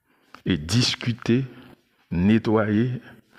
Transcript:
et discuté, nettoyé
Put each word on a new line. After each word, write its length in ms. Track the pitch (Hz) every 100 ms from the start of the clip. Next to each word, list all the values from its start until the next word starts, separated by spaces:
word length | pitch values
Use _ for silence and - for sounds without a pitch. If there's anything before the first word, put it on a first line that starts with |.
| _ _ _ -
et 140 | - 87
discuté, 880 | 78 110 123 - - 113 - 120 131 - - - _ _ -
nettoyé 880 | 85 95 110 113 110 104 104 123 123 - - _